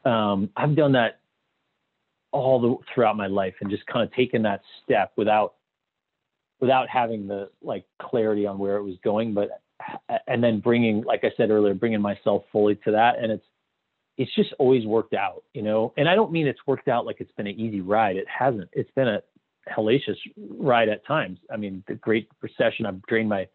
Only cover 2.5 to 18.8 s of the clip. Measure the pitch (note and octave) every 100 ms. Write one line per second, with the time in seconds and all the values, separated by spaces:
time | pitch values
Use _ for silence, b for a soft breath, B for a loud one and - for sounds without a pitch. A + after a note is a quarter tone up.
2.5 | B2+ A#2 A#2+ - - A2 G#2+ G2 G2 F#2+
3.5 | - G2+ G2+ - B2 G#2 - B2+ A#2+ G#2+
4.5 | G2 _ - - G#2+ F#2+ - G#2 G#2+ G2+
5.5 | _ _ _ _ _ _ _ _ _ _
6.5 | _ B2+ C3 A#2 B2+ A#2 A2 G2 G2+ G2
7.5 | _ - G2+ - _ - A#2+ A2 G#2 G2+
8.5 | G2 G2 G2+ G2+ F2+ - G#2 A2+ G2+ G2+
9.5 | - _ _ B B - A#2 - B2+ A#2
10.5 | G#2+ A#2 A#2 A2+ G#2 A#2+ A2 B2+ - A2+
11.5 | G#2+ G#2 F#2+ A#2 A2 G2+ G2 - G2+ -
12.5 | G#2+ G#2 G#2 - G#2+ A#2 A#2+ A2+ G#2+ _
13.5 | _ _ _ _ _ _ - B2 - G3+
14.5 | - B2+ C3 A2 A2 - G2+ G2 - _
15.5 | C3 G#2+ A2 A2+ - D3+ G3 G#3+ E3 D3
16.5 | - - C3 - A#2+ A2+ G#2 G2+ - G#2
17.5 | G#2 A2+ G2+ F2+ G#2+ G#2+ F#2 - - C3
18.5 | A2+ F2 C#3+